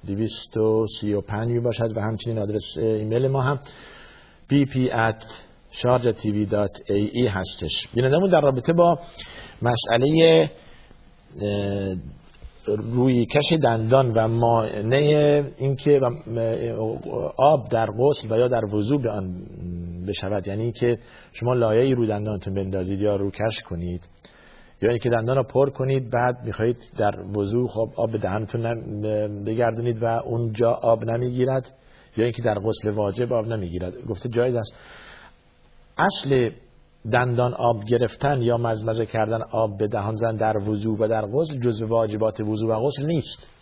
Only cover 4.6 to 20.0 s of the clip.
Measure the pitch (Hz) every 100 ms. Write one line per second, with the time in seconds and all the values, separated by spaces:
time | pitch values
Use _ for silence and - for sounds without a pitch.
4.6 | 135 131 127 117 113 110 - - - -
5.6 | _ - 123 127 120 107 110 104 101 104
6.6 | 101 - - 101 104 120 123 95 92 -
7.6 | 78 - - 117 131 151 190 170 143 131
8.6 | 139 170 170 160 - - - - - -
9.6 | 117 113 - 117 139 160 165 165 156 -
10.6 | - - - - - - _ - 101 101
11.6 | 101 101 98 92 67 - - - - -
12.6 | - 107 110 123 131 123 113 147 147 160
13.6 | 127 113 110 131 127 113 113 117 117 117
14.6 | 110 104 110 135 147 151 147 147 139 -
15.6 | 135 135 147 143 127 117 110 117 113 113
16.6 | 117 107 110 - - - - - 139 151
17.6 | 107 113 110 104 139 139 110 110 123 120
18.6 | 107 104 104 143 120 101 92 90 - -
19.6 | 87 87 87 87